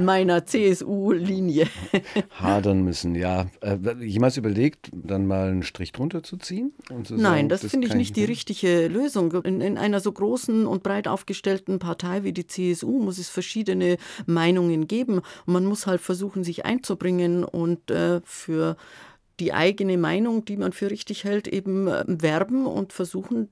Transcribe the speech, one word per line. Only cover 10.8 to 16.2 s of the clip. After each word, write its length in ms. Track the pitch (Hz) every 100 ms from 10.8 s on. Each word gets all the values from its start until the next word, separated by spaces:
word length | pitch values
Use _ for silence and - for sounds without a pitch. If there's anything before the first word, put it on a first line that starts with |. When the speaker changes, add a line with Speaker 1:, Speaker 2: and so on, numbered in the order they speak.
Speaker 1:
breit 240 | 202 202 202
aufgestellten 720 | 196 - - 196 190 190 190
Partei 420 | 170 165 180 190
wie 100 | 196
die 140 | 170 175
C 240 | - 180
S 140 | 170
U 180 | - 262
muss 160 | 202 185
es 100 | 175
verschiedene 680 | - 180 220 196 185 175 175 - - -
Meinungen 600 | 165 165 180 175 160 156
geben. 320 | 220 247 185
Und 340 | - - -
man 120 | 180
muss 240 | 190 208 202
halt 120 | 180
versuchen, 440 | - 180